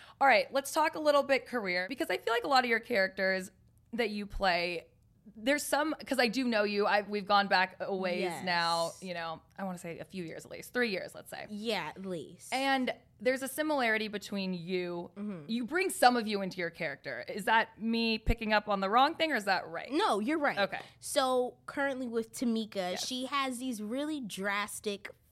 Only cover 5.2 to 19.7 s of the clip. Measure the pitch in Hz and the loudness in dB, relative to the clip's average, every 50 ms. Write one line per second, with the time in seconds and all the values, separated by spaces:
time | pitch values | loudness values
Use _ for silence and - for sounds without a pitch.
5.2 | - 214 - 220 220 269 294 294 - - 285 277 302 311 285 - - - 269 254 | -20 -20 -12 -4 0 0 0 0 0 0 0 2 2 0 -2 -4 -6 -2 2 2
6.2 | 247 226 190 269 254 240 226 208 208 208 208 202 208 190 202 208 202 202 208 208 | 2 2 2 0 0 0 2 2 2 2 2 2 2 4 4 4 2 2 -2 -2
7.2 | 185 208 202 202 202 190 196 185 185 185 - - 180 165 196 185 185 180 180 180 | 2 6 6 6 6 8 6 4 4 4 0 -4 -4 -4 -2 -2 0 0 0 0
8.2 | 185 175 165 135 185 180 175 170 170 170 170 170 165 165 - - 190 185 175 170 | 0 -2 -2 -2 -2 0 2 2 2 2 2 2 0 -2 -4 -8 -10 -10 -8 -6
9.2 | 165 165 160 156 - _ _ - 196 190 180 175 - 170 165 - 160 - 190 185 | -6 -8 -8 -10 -12 _ _ -10 -8 -8 -8 -8 -10 -10 -10 -10 -12 -10 -8 -8
10.2 | 170 156 - 151 - - - - - - - 247 240 220 185 - - - - - | -8 -8 -8 -12 -12 -14 -14 -14 -10 -4 -2 0 0 0 0 -4 -6 -8 -12 -16
11.2 | - - - 69 - - 214 202 220 233 208 180 151 151 - 185 190 190 180 156 | -16 -14 -12 -12 -12 -10 -10 -6 -4 -4 -2 -2 -4 -6 -10 -10 -8 -8 -8 -8
12.2 | - - 175 - - - 247 262 269 269 269 262 254 247 - - _ _ _ - | -8 -12 -16 -18 -10 -6 -4 -2 0 0 0 0 0 -2 -4 -6 _ _ _ -2
13.2 | 214 254 262 247 269 254 - 311 311 311 294 269 240 220 214 214 220 208 214 202 | 0 0 0 0 -2 -6 -4 -2 0 0 2 2 2 2 2 0 -2 -4 -6 -8
14.2 | - - 202 196 190 185 185 170 160 180 185 180 180 175 175 175 175 - - 202 | -6 -6 -4 -4 -2 -2 -4 -4 -4 -2 -2 -2 -2 -2 -4 -6 -8 -10 -10 -10
15.2 | 208 208 190 160 143 214 226 240 240 208 302 370 392 330 - - 262 247 247 240 | -8 -8 -8 -8 -6 -4 -4 -4 -2 -2 -2 -2 0 -2 2 6 6 6 6 4
16.2 | 208 214 208 196 196 180 - 180 170 165 - - 165 143 139 - - 139 117 120 | 0 0 -2 -2 -2 -4 -4 -4 -6 -6 -6 -6 -6 -6 -6 -8 -10 -10 -8 -8
17.2 | - - 180 208 - 240 226 226 - - - 160 214 226 233 226 226 226 220 214 | -8 -8 -8 -4 0 2 2 2 2 0 -4 -6 -4 -2 0 0 2 0 0 0
18.2 | - 220 226 - 220 214 214 208 - 214 202 190 190 190 220 247 269 311 320 - | 2 0 0 0 2 2 2 2 2 0 0 0 2 4 6 6 6 4 2 0
19.2 | 320 320 269 220 196 196 185 165 - 160 | 0 0 0 0 0 2 0 0 0 -4